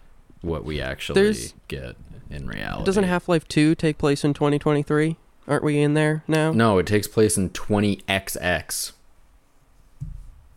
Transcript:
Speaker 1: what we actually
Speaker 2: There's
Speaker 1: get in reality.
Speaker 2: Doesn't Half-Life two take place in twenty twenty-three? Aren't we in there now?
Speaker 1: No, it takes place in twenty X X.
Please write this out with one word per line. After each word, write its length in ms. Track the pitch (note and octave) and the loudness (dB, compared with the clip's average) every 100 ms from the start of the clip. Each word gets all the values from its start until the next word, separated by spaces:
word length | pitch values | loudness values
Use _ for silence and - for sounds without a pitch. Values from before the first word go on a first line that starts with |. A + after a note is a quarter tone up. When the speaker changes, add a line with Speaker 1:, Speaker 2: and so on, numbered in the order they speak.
| - - _ - | -20 -20 _ -12
Speaker 1:
what 220 | E2+ D#2 | -6 -6
we 160 | D2+ D2+ | -6 -6
actually 400 | C2 C2+ - - | -6 -8 -2 2
Speaker 2:
There's 320 | G#3 G#3+ A1+ - - | 2 0 -8 -14 -14
Speaker 1:
get 280 | C#2 B1+ - - - - | -12 -12 -16 -18 -20 -14
in 180 | C#2+ A#1 | -12 -10
reality. 380 | G#1 G1+ - F#3 | -8 -8 -4 -2
Speaker 2:
Doesn't 180 | G3 | 0
Half-Life 440 | F#3 F3 - E3 - | 2 0 2 0 2
two 280 | D#3 D3+ E3 | 2 2 2
take 220 | D#3+ - | 0 0
place 260 | D3+ C#3+ | 0 2
in 100 | D3 | 0
twenty 260 | C#3+ D3 C#3+ | 2 2 2
twenty-three? 580 | D3+ D3 D3 D3+ D#3 D#3+ _ _ - | 2 0 2 0 0 -2 _ _ -4
Aren't 160 | C#3+ | -2
we 160 | D3+ D3 | 0 2
in 140 | D3 D3+ | 2 2
there 280 | D3+ D#3 - | 2 0 0
now? 240 | D#3 D#3 | 0 2
Speaker 1:
No, 260 | A2+ A2+ F#2+ | 4 4 4
it 80 | - | 4
takes 220 | G#2+ - | 0 0
place 300 | A2+ G#2+ G#2 | 2 4 2
in 120 | F2 | -2
twenty 500 | - - G#2 G#2 G2 - | -4 -2 2 2 -2 -2
X 300 | G2 - - | -2 -2 -6
X. 540 | F2+ E2 - - - - - - - _ _ _ _ _ - - - - - - - | -2 -2 -4 -8 -8 -12 -20 -20 -20 _ _ _ _ _ -20 -16 -14 -14 -18 -20 -20